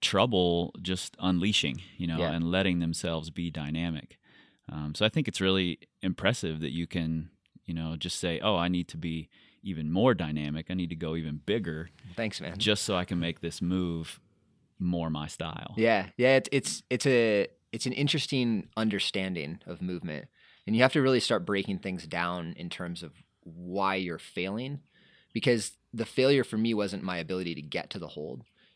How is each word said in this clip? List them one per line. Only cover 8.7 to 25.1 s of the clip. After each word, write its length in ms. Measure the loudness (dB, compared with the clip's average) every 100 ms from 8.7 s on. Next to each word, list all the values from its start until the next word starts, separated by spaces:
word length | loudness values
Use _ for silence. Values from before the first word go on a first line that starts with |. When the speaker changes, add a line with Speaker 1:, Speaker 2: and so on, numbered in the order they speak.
| 0 -2
Speaker 1:
to 80 | -6
be 320 | -6 -6 -8 _ _ _
even 280 | -8 -6 -2
more 220 | 4 4
dynamic. 540 | 4 0 -2 -2 -4 -4
I 20 |
need 160 | -4 -4
to 60 | -4
go 200 | -4 -4
even 220 | -4 -6 -2
bigger 440 | -2 -2 -6 -10 -14 -12 -6
Speaker 2:
Thanks, 260 | -6 -6
man. 160 | -8 -2
Speaker 1:
just 260 | 0 2
so 120 | 2 0
I 100 | 0
can 140 | -2
make 220 | -2 -4
this 200 | -6 -4
move 580 | 0 0 0 -2 -6 -14 _ _ _ _ _ _
more 300 | -2 0 -2
my 180 | -4 -6
style." 460 | -8 -8 -8 -8 2
Speaker 2:
Yeah. 300 | 4 4 0 2
Yeah. 200 | 6 6
It's, 120 | 4
it's, 320 | 0 0 -8 -4
it's 160 | 0 4
a, 420 | 6 6 4 2 _ _
it's 140 | -6 -4
an 80 |
interesting 760 | 0 0 0 0 0 2 0 -2 -2
understanding 840 | 0 0 0 -2 -2 -4 -6 -8 -10
of 160 | -6
movement, 460 | -4 -4 -6 -8 -10 _ _ _ 0
and 100 | 6
you 60 |
have 120 | 6
to 80 | 8
really 180 | 6 4
start 260 | 4 0 2
breaking 340 | 0 0 -4
things 260 | -4 -6 -4
down 460 | -2 -2 -2 -6 -8
in 120 | -10
terms 340 | -8 -8 -8
of 80 | -12 -18 _ _
why 520 | -20 -14 -6 0 2 2
you're 240 | -2 -6
failing, 600 | -8 -4 -4 -4 -6 -8 -12 _ _